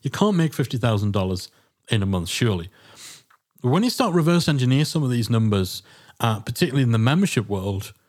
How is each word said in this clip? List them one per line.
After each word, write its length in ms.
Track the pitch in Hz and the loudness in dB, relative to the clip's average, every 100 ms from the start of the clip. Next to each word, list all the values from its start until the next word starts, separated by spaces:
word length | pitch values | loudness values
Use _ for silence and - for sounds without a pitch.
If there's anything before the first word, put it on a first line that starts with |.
You 80 | 139 | -6
can't 280 | - 208 185 | 0 2 2
make 160 | 160 | 0
fifty 240 | - 131 123 | -2 -4 -2
thousand 340 | 120 107 104 | 0 0 0
dollars 380 | 101 92 92 - _ _ _ - | -2 -2 -4 -8 _ _ _ -4
in 140 | 113 | -2
a 20 | |
month, 240 | 98 95 85 | 0 -2 -4
surely. 400 | - 120 92 85 _ - - - - _ _ _ _ | -2 0 -2 -6 _ -20 -20 -20 -20 _ _ _ _
When 220 | 127 156 | 0 2
you 60 | 240 | 0
start 240 | - 240 | 0 0
reverse 340 | 170 160 175 165 | 2 4 2 2
engineer 380 | 147 123 131 | 2 4 4
some 180 | 151 160 | 2 0
of 60 | 135 | 0
these 200 | 120 110 | 0 2
numbers, 520 | 117 110 101 92 - - - - _ | 2 2 2 0 -6 -16 -20 -20 _
uh, 200 | 117 107 | -2 -2
particularly 440 | - 120 175 143 | -6 -2 0 2
in 80 | 127 | 2
the 60 | 113 | 2
membership 500 | 113 160 196 - 101 | 2 2 0 0 -2
world 440 | 101 98 98 - - | -4 -4 -6 -8 -16